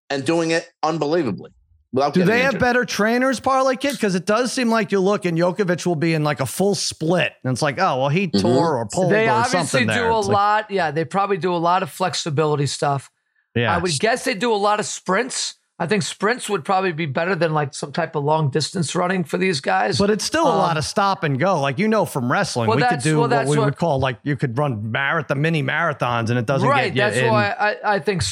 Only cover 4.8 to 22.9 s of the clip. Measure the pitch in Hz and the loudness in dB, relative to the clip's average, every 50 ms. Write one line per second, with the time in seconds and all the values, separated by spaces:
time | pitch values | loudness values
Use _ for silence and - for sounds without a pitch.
4.8 | 214 151 196 196 185 190 208 202 208 180 170 160 170 180 180 202 208 170 180 170 | 0 0 0 2 2 2 2 0 0 -2 0 2 0 0 0 0 0 0 0 0
5.8 | - 180 175 151 165 165 165 156 151 151 147 - - - - - 185 202 196 - | 0 -2 -2 0 0 0 0 0 0 0 0 -2 -4 -4 -2 0 0 0 0 0
6.8 | - - - - 160 160 185 175 143 110 - _ - 127 127 - 156 147 139 151 | -4 -6 -6 -4 -2 0 2 2 0 0 -4 _ -4 -4 -2 0 0 -2 0 0
7.8 | 170 - 147 127 135 139 139 185 202 170 - - - 113 123 - - 165 151 120 | 0 0 2 0 0 0 0 0 0 0 0 0 2 2 2 2 2 2 0 -2
8.8 | 117 104 - - 185 180 202 214 220 226 214 220 233 254 247 180 165 135 - 135 | -2 -4 -2 -2 2 2 2 2 2 2 2 2 2 0 0 0 0 0 0 0
9.8 | 233 - 220 202 190 - 226 220 208 196 208 202 202 208 208 214 220 - 202 190 | 0 0 0 0 0 0 0 0 0 2 2 2 4 4 2 0 0 -2 -2 0
10.8 | 170 156 143 160 160 - - 196 196 202 202 175 147 185 180 170 165 170 180 185 | 0 0 0 -2 -2 -2 0 0 0 0 0 -2 0 -2 0 0 2 2 2 2
11.8 | 185 143 - - 185 180 131 - - 170 147 143 156 151 151 139 143 131 - - | 0 -2 -4 -4 -4 -2 -2 -4 -4 -2 0 0 2 2 2 0 0 -2 -2 -2
12.8 | 160 147 139 135 - - _ _ _ _ _ _ _ _ _ 117 120 110 - 180 | -2 0 0 -2 -4 -10 _ _ _ _ _ _ _ _ _ 0 0 2 2 0
13.8 | 170 185 156 131 - 220 247 254 - 269 254 185 220 240 220 202 196 208 208 208 | 0 -2 -2 0 0 0 0 0 -2 -4 -4 -2 0 0 0 2 2 2 0 0
14.8 | 202 - - - - - 185 202 247 262 - - - - - - _ _ _ - | -2 -4 -8 -8 -4 -2 0 0 0 -2 -4 -6 -6 -8 -10 -12 _ _ _ -6
15.8 | 170 151 214 208 143 - - - - 208 240 254 - - 202 190 139 - 196 190 | -2 0 0 0 -2 -4 -6 -2 -2 -2 -2 -2 -4 -4 -4 -4 -2 0 0 0
16.8 | 190 190 165 147 170 156 127 180 165 180 196 160 170 165 156 151 147 139 - - | 0 0 -2 -2 -4 -4 -2 -2 -2 -2 0 0 0 0 2 0 -2 -2 -4 -8
17.8 | - 147 139 - 165 160 - 156 143 147 156 156 156 139 - 156 147 - - 165 | -10 -6 -4 -4 -4 -2 -4 -4 0 0 0 2 0 0 0 -2 -2 -2 -4 -4
18.8 | 165 135 - 170 180 175 190 190 170 - - 180 185 190 180 135 - 202 185 190 | -4 -2 -2 0 0 0 0 -2 -2 -4 -2 0 0 0 0 0 0 0 0 2
19.8 | 208 214 180 123 196 202 214 208 - - - 311 330 277 233 - 185 175 170 156 | 0 0 0 2 2 2 2 0 -2 -2 0 2 2 2 2 2 2 2 0 -2
20.8 | 131 - - - 196 196 190 - - 160 139 123 151 190 190 156 139 139 135 131 | -2 -2 0 0 2 2 0 0 0 -2 0 0 2 2 2 2 0 0 0 0
21.8 | 202 220 220 214 180 - - 147 120 120 147 190 196 - - 123 117 110 - - | 0 2 2 2 0 0 -2 -2 -2 0 0 0 0 0 -2 0 0 2 2 2
22.8 | - 247 | 2 2